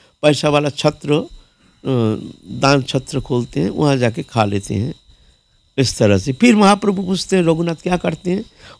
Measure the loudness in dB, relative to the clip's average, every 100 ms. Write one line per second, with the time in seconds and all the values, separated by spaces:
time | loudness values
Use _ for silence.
0 | _ _ 0 2 2 0 -2 -2 -2 -2
1 | -2 -2 -4 -14 _ _ _ _ -4 0
2 | 0 -2 -8 -18 -14 -2 2 2 0 -6
3 | -6 -8 -4 -4 -4 -4 -4 0 0 2
4 | 0 -2 -4 0 0 0 -4 -4 -6 -8
5 | _ _ _ _ _ _ _ -2 -2 2
6 | 2 2 0 2 4 6 6 4 0 -2
7 | -4 -6 0 0 2 0 -2 -4 -4 -2
8 | -4 -6 -4 -6 -6 _ -20